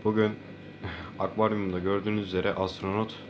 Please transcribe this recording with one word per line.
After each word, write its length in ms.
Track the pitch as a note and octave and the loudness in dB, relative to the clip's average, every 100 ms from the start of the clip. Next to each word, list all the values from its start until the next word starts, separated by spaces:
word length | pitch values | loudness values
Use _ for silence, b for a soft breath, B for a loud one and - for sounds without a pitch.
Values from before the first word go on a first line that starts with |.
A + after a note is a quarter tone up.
Bugün 280 | G#2 G#2+ G#2+ G#2+ - - - - B B B - | 2 4 4 2 -10 -14 -14 -10 B B B -4
akvaryumda 600 | F#2+ - A2 G#2 G2 F2+ | -4 2 2 4 0 0
gördüğünüz 480 | F#2 G2+ G2+ G#2+ G2 | 2 2 2 0 0
üzere 260 | F#2 F#2+ | 0 2
astronot 640 | F#2+ F#2+ - G2 G2+ A2 - - | 2 0 0 0 0 0 -4 -14